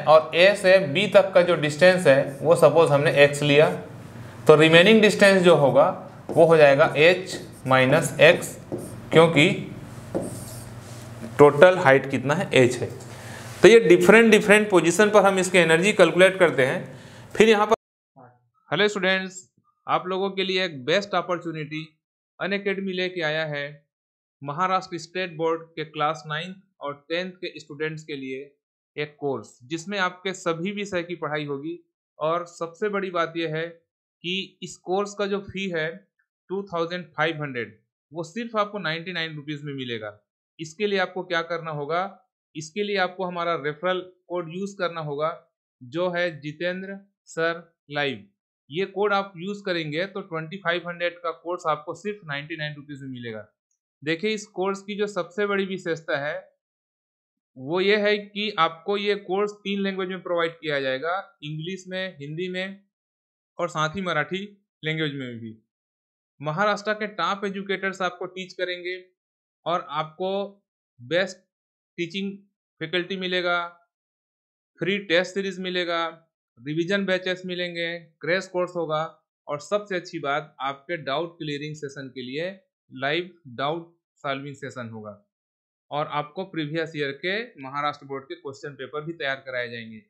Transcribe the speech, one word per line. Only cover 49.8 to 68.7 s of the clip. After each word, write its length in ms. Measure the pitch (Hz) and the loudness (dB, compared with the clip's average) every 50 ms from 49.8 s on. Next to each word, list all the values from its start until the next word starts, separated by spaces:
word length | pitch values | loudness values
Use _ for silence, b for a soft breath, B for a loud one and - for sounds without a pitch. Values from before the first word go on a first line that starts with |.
| 160 151 147 165 190 | -4 -4 -6 -6 -6
तो 140 | 196 196 202 | -6 -8 -12
ट्वेंटी 340 | 190 - 165 160 160 160 196 | -12 -10 -10 -10 -10 -10 -14
फ़ाइव 320 | 196 202 170 175 175 170 175 | -8 -4 -4 -4 -4 -6 -8
हंड्रेड 300 | 175 170 175 175 170 - | -8 -6 -6 -6 -6 -6
का 120 | - 165 | -8 -8
कोर्स 340 | 160 - - 170 180 175 175 160 | -8 -8 -8 -8 -8 -4 -2 -4
आपको 260 | 151 151 - - - | -4 -4 -6 -12 -14
सिर्फ 260 | - - 208 208 208 165 | -8 -8 -10 -10 -10 -10
नाइन्टी 300 | 156 139 143 147 151 165 | -10 -10 -10 -8 -10 -10
नाइन 180 | 156 151 151 147 | -8 -8 -8 -8
रुपीज 260 | 143 139 147 147 135 | -12 -14 -16 -16 -14
में 60 | 139 131 | -14 -14
मिलेगा। 360 | 127 120 120 117 107 107 104 - _ _ _ _ _ _ _ _ _ _ | -14 -12 -12 -10 -12 -12 -14 -18 _ _ _ _ _ _ _ _ _ _
देखिए 280 | 135 151 165 160 208 220 | -6 -6 -4 -2 -2 -4
इस 160 | 220 208 208 - | -4 -6 -8 -10
कोर्स 340 | _ 185 185 196 196 196 | _ -4 -4 -4 -4 -6
की 120 | 196 202 208 | -8 -10 -6
जो 100 | 190 208 | -4 -4
सबसे 400 | 202 202 180 170 - - 208 208 | -4 -4 -6 -8 -6 -4 -4 -2
बड़ी 180 | 202 202 196 196 | -2 -2 -2 -2
विशेषता 520 | 185 190 175 165 170 160 156 156 - 156 139 | -4 -6 -6 -6 -6 -6 -6 -4 -4 -4 -4
है 200 | 143 151 170 185 185 _ _ _ _ _ _ _ _ _ _ _ _ _ _ _ _ _ _ _ _ _ _ | -4 -6 -8 -10 -14 _ _ _ _ _ _ _ _ _ _ _ _ _ _ _ _ _ _ _ _ _ _
वो 240 | 131 131 139 170 190 | -16 -10 -4 -2 0
ये 160 | 190 196 208 208 | 2 2 2 2
है 180 | 202 208 208 208 | 2 0 0 -2
कि 320 | 202 202 - 196 214 214 - - | -4 -8 -8 -8 -6 -4 0 0
आपको 380 | 165 165 165 - - 196 202 | 0 0 0 -6 -6 -4 -4
ये 180 | 208 202 202 202 202 | -2 -2 -2 -4 -4
कोर्स 300 | 202 - 185 196 208 208 208 | -4 -4 -2 -2 -2 -4 -6
तीन 260 | - - 196 202 202 | -8 -8 -6 -4 -2
लैंग्वेज 260 | 196 196 190 190 190 185 | -4 -4 -4 -4 -6 -6
में 140 | 190 180 | -8 -10
प्रोवाइड 300 | 185 180 175 170 165 165 | -6 -4 -2 -2 -2 -2
किया 280 | 165 - 160 151 147 139 | -4 -8 -6 -4 -4 -2
जाएगा, 560 | 139 131 131 131 147 165 180 196 190 - _ _ | -2 -2 -4 -4 -4 -4 -6 -6 -8 -12 _ _
इंग्लिश 420 | 151 151 156 156 160 180 190 185 - 185 | -14 -12 -10 -10 -10 -10 -10 -12 -12 -12
में, 280 | 185 185 190 185 156 139 | -10 -8 -10 -10 -12 -14
हिंदी 280 | 139 147 156 165 185 180 | -14 -12 -10 -8 -8 -8
में 320 | 185 185 185 196 196 196 _ _ _ _ _ _ _ _ _ _ _ _ _ _ _ - | -6 -8 -8 -10 -12 -16 _ _ _ _ _ _ _ _ _ _ _ _ _ _ _ -8
और 100 | 175 160 | -8 -6
साथ 280 | 151 156 156 156 156 | -4 -4 -4 -4 -4
ही 60 | 196 | -6
मराठी 360 | 185 175 160 151 143 - 180 190 208 208 - _ _ _ _ _ | -6 -2 -2 -2 -2 -4 -6 -8 -8 -12 -16 _ _ _ _ _
लैंग्वेज 320 | 147 156 160 156 160 147 139 | -8 -6 -4 -4 -4 -4 -6
में 140 | 139 131 123 | -8 -10 -10
भी। 260 | 120 113 113 110 110 110 _ _ _ _ _ _ _ _ _ _ _ _ _ _ _ _ | -12 -12 -14 -14 -16 -18 _ _ _ _ _ _ _ _ _ _ _ _ _ _ _ _
महाराष्ट्र 540 | 139 151 151 185 208 214 202 202 202 214 214 | -8 -6 -2 0 0 0 0 -2 -2 -4 -4
के 120 | 214 214 202 208 | -4 -6 -8 -6
टॉप 300 | - 165 180 202 202 208 | -4 -4 -4 -4 -4 -6
एजुकेटर्स 580 | 202 190 202 190 196 190 185 190 196 185 185 | -8 -8 -8 -6 -6 -6 -4 -4 -6 -4 -4
आपको 240 | 185 175 175 - 190 180 | -6 -6 -4 -8 -10 -10
टीच 240 | 180 185 185 185 - | -10 -12 -14 -12 -8
करेंगे 420 | - 180 180 | -8 -6 -6